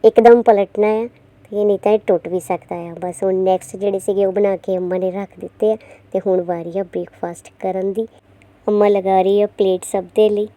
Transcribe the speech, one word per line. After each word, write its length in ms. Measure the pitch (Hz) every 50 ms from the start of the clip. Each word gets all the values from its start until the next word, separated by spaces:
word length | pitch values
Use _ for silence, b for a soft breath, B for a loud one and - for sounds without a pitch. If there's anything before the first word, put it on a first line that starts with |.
| -
ਇੱਕਦਮ 360 | 220 - - 226 233 233 240
ਪਲਟਣਾ 460 | 226 240 214 202 202 190 _ - 208 214
ਹੈ, 200 | 214 220 226 240
ਤੇ 560 | _ _ _ _ _ _ _ - 214 202 208
ਨਹੀਂ 160 | 208 202 190
ਤਾਂ 120 | - 208
ਇਹ 80 | 214 214 - -
ਟੁੱਟ 200 | 190 165 - 170
ਵੀ 120 | 175 185
ਸਕਦਾ 360 | - - 185 175 - - 180
ਆ। 200 | 175 170 170 170 170
ਬਸ 240 | 175 180 175 - -
ਹੁਣ 120 | 190 190
ਨੈਕਸਟ 400 | 185 190 185 185 180 - - -
ਜਿਹੜੇ 240 | 190 196 202 196 196
ਸੀਗੇ 260 | - - 196 196 202
ਉਹ 60 | 190
ਬਣਾ 260 | 185 202 202 196 196 175
ਕੇ 200 | - - 190 185
ਅੰਮਾ 200 | 185 180 180 185
ਨੇ 140 | 185 185
ਰੱਖ 180 | 180 196 202 - _ -
ਦਿੱਤੇ 320 | 175 - _ _ 214 214
ਆ, 40 | 220 214 B B B B B B
ਤੇ 80 | - 190 190 208
ਹੁਣ 140 | 185 185
ਵਾਰੀ 380 | 175 170 180 170 165 175 165 190
ਆ 40 | 196
ਬ੍ਰੇਕਫਾਸਟ 680 | 180 - 185 175 - _ - - 175 170 - - - _ _
ਕਰਨ 340 | - 190 185 190 185 196 196
ਦੀ। 140 | 214 226 226 b b _ _ _ _ _ _ _ _ _ -
ਅੰਮਾ 200 | 214 208 208 208
ਲਗਾ 340 | 202 196 185 190 190 190
ਰਹੀ 200 | 185 190 196 208
ਆ 60 | 208 202
ਪਲੇਟ 360 | _ - 208 190 185 180 -
ਸਭ 200 | - - 196 180 180 _
ਦੇ 140 | - 214 214
ਲਈ 180 | 214 208 208 214 _